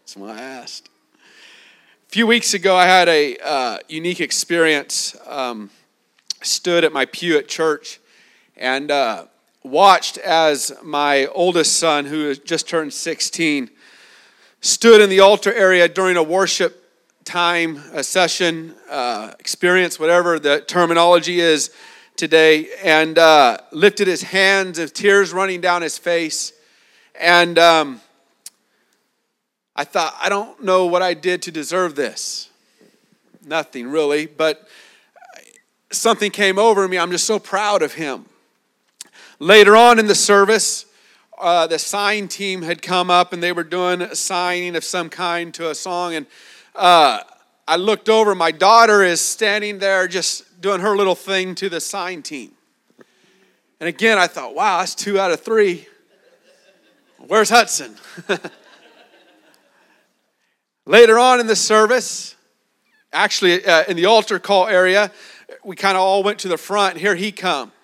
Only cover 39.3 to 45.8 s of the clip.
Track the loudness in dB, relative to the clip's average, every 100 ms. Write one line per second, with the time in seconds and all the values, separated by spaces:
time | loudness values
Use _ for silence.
39.3 | _ 6 8 10 8 8 6 4 0 4
40.3 | 4 4 0 -2 -6 -14 _ _ _ _
41.3 | -6 0 0 0 -4 -6 -4 -2 -2 -6
42.3 | -8 -8 -8 -8 -8 -4 -4 2 2 2
43.3 | -2 -4 -4 -6 -4 -2 -4 -6 -8 -6
44.3 | -4 -4 -4 -6 -8 -6 -8 -8 -8 -6
45.3 | -6 -8 -10 -10 -8